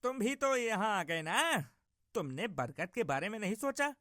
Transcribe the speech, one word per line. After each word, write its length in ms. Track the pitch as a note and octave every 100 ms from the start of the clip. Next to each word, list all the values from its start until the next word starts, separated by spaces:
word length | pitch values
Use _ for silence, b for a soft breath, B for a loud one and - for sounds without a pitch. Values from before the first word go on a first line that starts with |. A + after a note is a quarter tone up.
तुम 160 | B3 C4
भी 160 | A3
तो 200 | C#4 C#4
यहाँ 440 | C4 A#3 G#3+ A3 G3+
आ 40 |
गए 180 | D#3+ E3
ना? 420 | D#3+ G3+ E4 A#3 C#3 _ _ _ _
तुमने 320 | A3+ D3 C3 A3
बरगद 440 | D3 A#2+ C#3+ F3+
के 100 | -
बारे 260 | F#3+ C3+ F3
में 100 | A3
नहीं 160 | G3
सोचा? 380 | A3 C#4 C4+ C#4+ C#4+